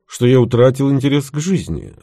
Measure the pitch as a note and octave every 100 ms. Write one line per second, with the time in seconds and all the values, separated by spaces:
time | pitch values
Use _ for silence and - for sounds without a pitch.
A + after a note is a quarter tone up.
0 | _ - B2 C3 A#2 A#2+ B2+ C3 C#3 C#3
1 | C3+ C#3+ C#3 D3 E3+ F3 E2 D#2+ - -